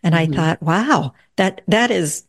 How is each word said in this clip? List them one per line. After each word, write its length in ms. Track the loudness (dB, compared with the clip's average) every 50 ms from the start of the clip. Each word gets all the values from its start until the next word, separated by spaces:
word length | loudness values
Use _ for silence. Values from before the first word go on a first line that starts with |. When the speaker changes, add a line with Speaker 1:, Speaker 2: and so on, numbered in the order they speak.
Speaker 1:
And 140 | 0 2 2
I 100 | 2 2
Speaker 2:
Mm-hmm. 80 | 0 0
Speaker 1:
thought, 280 | 0 0 0 -2 -2 -2
"Wow, 500 | 0 0 0 2 2 0 0 0 -4 -8 _ _ _ _
that, 260 | -2 -2 -2 -2 -6 -2 0
that 240 | 2 2 2 2
is 320 | 0 -2 -2 -4 -6 -10 -12